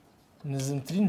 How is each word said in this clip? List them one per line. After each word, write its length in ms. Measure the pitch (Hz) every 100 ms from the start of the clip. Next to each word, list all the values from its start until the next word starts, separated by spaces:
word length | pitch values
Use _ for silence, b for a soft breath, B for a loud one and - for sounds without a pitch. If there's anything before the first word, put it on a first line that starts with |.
| _ _ _ _ 147
نزمترین 540 | 135 135 143 139 180